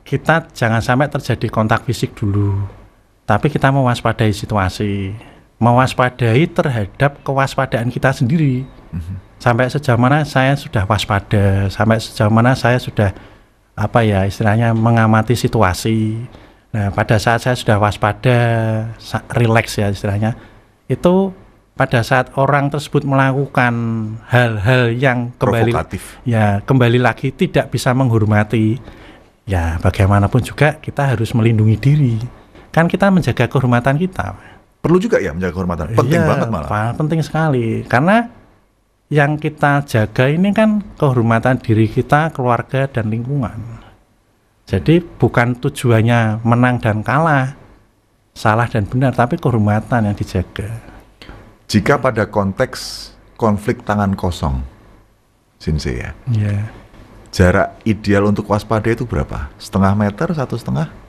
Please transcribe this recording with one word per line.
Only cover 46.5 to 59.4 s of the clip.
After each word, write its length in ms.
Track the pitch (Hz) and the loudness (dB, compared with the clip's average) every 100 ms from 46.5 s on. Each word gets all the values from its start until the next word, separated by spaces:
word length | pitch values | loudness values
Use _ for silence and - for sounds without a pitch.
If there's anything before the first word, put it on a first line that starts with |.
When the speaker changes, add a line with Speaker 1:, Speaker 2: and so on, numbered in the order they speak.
| 120 123 123 | 2 2 0
Speaker 1:
dan 240 | 117 107 | -2 -2
kalah, 560 | 107 131 165 143 131 139 - - _ _ _ _ _ | -2 0 2 0 -2 -8 -20 -20 _ _ _ _ _
salah 360 | - 113 107 120 | -4 0 2 0
dan 160 | 117 | -2
benar, 320 | 101 127 131 120 | -2 0 0 0
tapi 220 | 123 165 | 0 0
kehormatan 640 | 147 117 104 104 107 123 | 0 2 2 0 0 -2
yang 80 | 104 | 0
dijaga. 560 | 101 101 95 90 - 104 113 - - - _ - - - _ _ | -2 -4 -4 -4 -8 -10 -10 -16 -20 -20 _ -20 -20 -20 _ _
Speaker 2:
Jika 300 | 107 92 143 | 0 2 0
pada 280 | 131 113 | 0 -2
konteks 880 | 101 107 98 95 127 - - - - - - | -2 0 -2 -2 -4 -4 -14 -14 -18 -20 -20
konflik 460 | _ 117 104 113 117 | _ -2 0 -2 -6
tangan 300 | - 104 101 | -2 0 0
kosong, 460 | 95 92 85 78 65 64 - - - _ _ _ _ _ _ | 0 -4 -4 -4 -4 -8 -16 -20 -20 _ _ _ _ _ _
Sensei 420 | - 78 71 62 | -6 -4 -4 -8
ya, 140 | - - - | -10 -14 -6
Speaker 1:
Iya. 300 | 113 104 101 110 - - - - - - | -4 -2 -4 -8 -12 -20 -20 -20 -20 -18
Speaker 2:
jarak 380 | - 90 95 87 - | 2 4 4 0 -4
ideal 420 | - 107 101 98 101 | -4 -4 0 2 2
untuk 180 | 104 104 | 0 0
waspada 400 | 104 - 113 107 | -2 0 -2 0
itu 180 | 117 | -2
berapa? 440 | 123 87 69 - | -2 -4 -4 -8